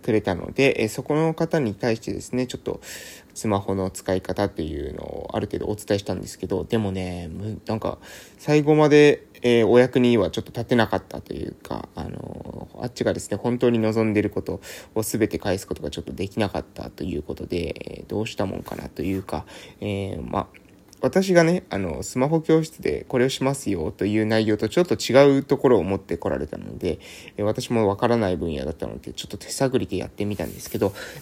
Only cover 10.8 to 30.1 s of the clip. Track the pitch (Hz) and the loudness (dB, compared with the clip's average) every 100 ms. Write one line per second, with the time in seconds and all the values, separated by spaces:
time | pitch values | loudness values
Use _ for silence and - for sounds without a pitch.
10.8 | 107 - - - - - - - - 60 | 4 0 -4 -14 -10 -8 -8 -10 -10 -10
11.8 | - - - 50 - - - - - - | -10 -10 -10 -10 -12 -12 -12 -12 -14 -10
12.8 | 120 - 117 92 - 104 120 120 123 117 | -10 -2 0 0 -4 -4 -2 2 4 4
13.8 | 110 110 110 104 101 104 - 90 - - | 2 2 2 2 0 -2 -6 -8 -10 -18
14.8 | - 110 110 113 107 - 104 95 - - | -8 -6 -4 0 0 0 -2 -2 -4 -8
15.8 | 73 85 - - 98 - 101 - - - | -8 -8 -10 -8 -6 -2 -2 -2 -8 -12
16.8 | - - 90 80 - 71 - 87 80 - | -14 -8 -6 -6 -6 -10 -6 -4 -4 -8
17.8 | - - - 101 110 - 95 - - - | -12 -14 -8 -6 -6 -4 -4 -4 -8 -10
18.8 | - - 95 95 - 76 - - - - | -10 -6 -4 -4 -4 -8 -10 -18 -20 -10
19.8 | 104 98 98 98 - 101 - - - - | -6 -4 -6 -8 -6 -6 -6 -12 -20 -20
20.8 | _ - 165 185 190 170 165 180 - 98 | _ -4 0 2 4 6 6 2 -2 -4
21.8 | 92 73 - 127 135 160 156 160 156 - | -4 -6 -6 -2 2 0 4 2 2 -4
22.8 | - - - 127 131 - 131 135 - 92 | -4 -4 -2 0 0 2 -2 -2 -4 -2
23.8 | 80 - 98 107 107 110 110 104 107 - | -4 -2 0 2 2 2 2 2 2 0
24.8 | 175 107 - 123 143 139 - 135 135 113 | 2 0 4 8 8 6 2 2 6 6
25.8 | 85 95 - 82 - 67 76 - 50 - | 4 -2 -2 -4 -2 -4 -4 -8 -12 -6
26.8 | 90 78 - - - - 104 110 - 120 | -4 -4 -10 -20 -16 -4 -2 -2 -2 2
27.8 | 104 98 120 117 101 87 85 71 67 - | 2 2 2 2 2 0 -2 -4 -6 -6
28.8 | 57 57 - 64 - - - - 135 123 | -8 -10 -12 -14 -12 -14 -10 -2 0 0
29.8 | 92 92 - | -2 -4 -6